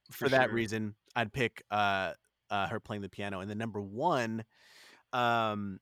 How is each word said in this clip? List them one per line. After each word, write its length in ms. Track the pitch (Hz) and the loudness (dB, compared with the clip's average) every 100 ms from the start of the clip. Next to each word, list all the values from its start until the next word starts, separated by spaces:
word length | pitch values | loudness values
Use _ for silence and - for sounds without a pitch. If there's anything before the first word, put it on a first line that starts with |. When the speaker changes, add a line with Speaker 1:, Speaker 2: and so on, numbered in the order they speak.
| - | -16
Speaker 1:
for 160 | - 139 | -2 4
Speaker 2:
For 20 | |
Speaker 1:
that 220 | 131 123 | 6 4
Speaker 2:
sure. 0 | |
Speaker 1:
reason, 440 | 113 110 110 107 101 _ 120 | 2 0 -2 -4 -8 _ -4
I'd 180 | 110 | -2
pick, 300 | 131 117 - - | 0 -2 -2 -2
uh, 420 | 104 101 98 92 - _ _ - | 2 2 2 0 -6 _ _ -6
uh, 160 | 101 95 | -2 -2
her 100 | 110 | -4
playing 220 | - 104 | -6 -8
the 60 | 98 | -8
piano. 320 | - 101 98 | -8 -6 -6
And 80 | 98 | -6
then 80 | 104 | -6
number 220 | 113 104 | -6 -6
one, 640 | 101 104 170 143 113 110 110 _ - - - - - | -6 -2 0 2 0 -4 -8 _ -20 -20 -20 -20 -4
um, 680 | 127 120 117 110 104 101 95 | 0 4 4 2 -2 -4 -8